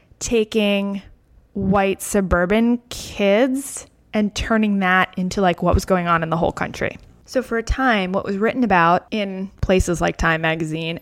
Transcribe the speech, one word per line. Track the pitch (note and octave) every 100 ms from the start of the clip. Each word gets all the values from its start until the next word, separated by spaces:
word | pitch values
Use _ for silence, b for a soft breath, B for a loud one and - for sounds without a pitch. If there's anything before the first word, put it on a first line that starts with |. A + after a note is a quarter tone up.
| b _
taking | - A#3+ A3 A3 G#3 G3+ G3 G3 - - _ _ _
white | G3+ G3 G3+ G3 -
suburban | - G#3 F#3 F3 F3+ G#3+ A#3 A#3+ -
kids | - - - G3+ G#3 C4+ C4 - - - _ _
and | G#3+ G#3 -
turning | - A3 G#3+ G3
that | F#3 F#3 F#3 -
into, | F#3 G#3
like, | F#3 F3
what | F3+
was | F#3
going | - F#3 E3+
on | E3
in | D#3+
the | D#3+
whole | F3
country. | - - - - - - - -
So | C4
for | A#3+ A3+
a |
time, | A3+ - C4 G#3+ F#3
what | G3 -
was | G3
written | A3 C4+
about | A#3 F#3 E3 F3 -
in | A3 G3 F#3+ F#3+ -
places | - F#3 F3+ E3+
like | E3+ -
Time | E3 D#3+
magazine | D#3+ D#3+ D#3 D#3 E3 E3+